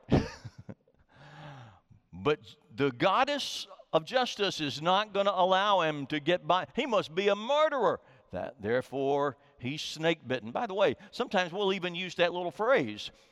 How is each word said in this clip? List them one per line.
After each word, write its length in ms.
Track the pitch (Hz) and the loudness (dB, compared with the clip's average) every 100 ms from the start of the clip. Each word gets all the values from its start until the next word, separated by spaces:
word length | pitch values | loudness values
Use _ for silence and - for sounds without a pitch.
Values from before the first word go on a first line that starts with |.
| - | 0
<laughs> 180 | - - - - - - - _ _ _ - 143 147 151 139 117 101 _ - _ | 0 0 -10 -18 -20 -20 -20 _ _ _ -20 -20 -20 -18 -18 -20 -20 _ -20 _
But 280 | 85 113 151 - - _ 107 | -4 0 0 -2 -20 _ -2
the 160 | 139 | -2
goddess 760 | 123 170 202 269 285 - - - - - | 2 2 4 2 0 -4 -8 -12 -16 -2
of 100 | 160 | -2
justice 560 | 160 240 247 - 196 - | 2 0 0 0 -2 -2
is 220 | 151 123 | -4 -2
not 320 | 165 185 214 | 2 2 2
gonna 180 | 196 196 | 0 2
allow 480 | 185 185 185 208 196 | 4 4 4 4 4
him 260 | 160 151 135 | 2 -2 -4
to 120 | 151 | -4
get 260 | 143 180 151 | 0 0 2
by. 200 | 180 156 - | 0 0 -4
He 100 | 285 | 0
must 300 | 208 160 160 | 0 0 0
be 140 | 202 | 2
a 60 | 202 | 2
murderer. 680 | 226 294 311 285 190 131 - - - | 2 2 2 2 0 0 -6 -20 -12
That, 300 | 90 - - | -8 -8 -6
therefore, 760 | 101 123 - 135 135 143 143 123 _ - | 0 0 0 -2 0 0 0 -6 _ -12
he's 220 | 120 147 | -8 -8
snake 460 | - 156 160 165 127 | -8 -4 -2 -2 -2
bitten. 240 | 127 107 | -6 -4
By 160 | 123 233 | -6 -4
the 60 | |
way, 220 | 190 190 117 - | 0 0 0 -8
sometimes 420 | - 247 196 180 | -8 -2 -2 -2
we'll 180 | 185 196 | -2 -2
even 240 | 190 175 175 | 0 -4 -6
use 200 | 185 - | -6 0
that 180 | 175 | 0
little 180 | 175 175 | 0 -6
phrase 600 | 165 220 269 120 104 - - _ | -4 2 2 0 -6 -12 -16 _